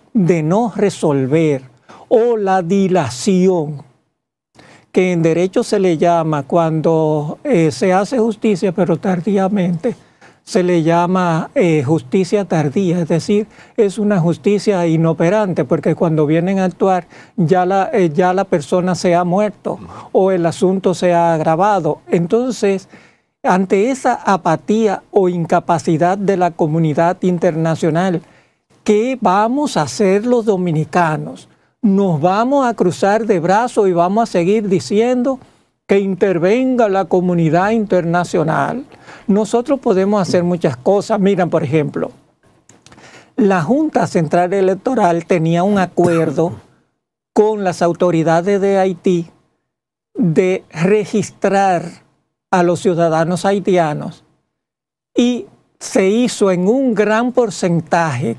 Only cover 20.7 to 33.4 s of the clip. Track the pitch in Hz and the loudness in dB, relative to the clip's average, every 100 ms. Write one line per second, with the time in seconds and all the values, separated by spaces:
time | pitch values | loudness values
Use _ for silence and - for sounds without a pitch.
20.7 | 190 190 175 180 170 170 160 160 160 202 | 0 -2 -2 0 2 2 0 0 0 2
21.7 | 202 156 - - 202 165 233 254 226 202 | 0 -2 -4 -2 -2 0 0 -2 -2 -2
22.7 | 190 - - - _ _ _ 262 185 185 | -2 -8 -20 -20 _ _ _ 0 0 2
23.7 | 196 233 262 262 233 - 190 175 185 - | 0 0 -2 -2 -2 -2 -2 0 -2 0
24.7 | 214 220 190 - - 185 180 160 175 - | 0 0 -2 -2 0 0 0 0 0 0
25.7 | 170 - 156 175 202 196 190 175 165 165 | -2 0 0 0 0 -2 0 0 0 -2
26.7 | 160 160 147 170 185 185 180 185 160 165 | 0 0 2 0 0 -2 0 0 0 -2
27.7 | 160 170 160 190 165 - _ _ _ _ | 0 0 0 -2 -4 -8 _ _ _ _
28.7 | _ - 208 240 262 202 190 220 269 294 | _ 0 2 0 -2 0 2 0 0 -2
29.7 | - 147 - 185 196 240 240 220 190 180 | -2 -4 0 0 2 0 0 0 -2 0
30.7 | 156 156 185 165 151 151 - - _ _ | -2 -2 0 0 -2 -8 -14 -20 _ _
31.7 | _ 208 196 196 156 175 196 247 285 247 | _ 0 2 2 0 0 0 0 0 0
32.7 | 220 180 - 196 214 226 185 | 0 -2 0 0 0 0 0